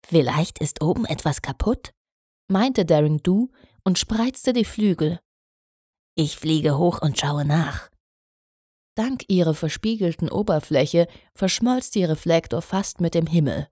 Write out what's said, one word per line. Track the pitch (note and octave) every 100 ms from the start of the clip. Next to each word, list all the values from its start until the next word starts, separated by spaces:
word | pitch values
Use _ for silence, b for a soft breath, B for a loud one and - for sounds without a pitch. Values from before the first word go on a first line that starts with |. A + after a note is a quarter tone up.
| -
"Vielleicht | E3+ B2 C3+ E3+ -
ist | D3+ -
oben | D3+ D3+ A3+
etwas | A#2 D#3 C#3
kaputt", | - C3+ - - - _ _ _ _ _ _
meinte | F#3+ B3 B3+
Daring | F3+ D3+ D3+ D3+
Do | - G3 B3+ b b b
und | - F3+
spreizte | - A3 A#3+ - -
die | B3
Flügel. | G#3+ - G#3+ E3+ D#3 E3+ _ _ _ _ _ _ _ _ _
"Ich | - D3+ -
fliege | D#3 D#3 D3+ C#3+
hoch | F3 F3
und | D#3 C3
schaue | C#3+ D3
nach." | C#3+ D#3 D3 G2 - _ _ _ _ _ _ _ _ _ _ -
Dank | A#3 D#3+ -
ihrer | F#3 E3
verspiegelten | D3+ D#3+ - A3 A3+ F3+ E3 D#3+
Oberfläche | - G#3 D#3+ - D3 C#3+ E3+ E3+ B B
verschmolz | - F#3+ - A#3 B3+ -
die | G#3+
Reflektor | F3 D#3 E3+ E3 - -
fast | - F#3+ G3 -
mit | E3+
dem | E3+ D#3+
Himmel. | E3+ C#3+ D2+ -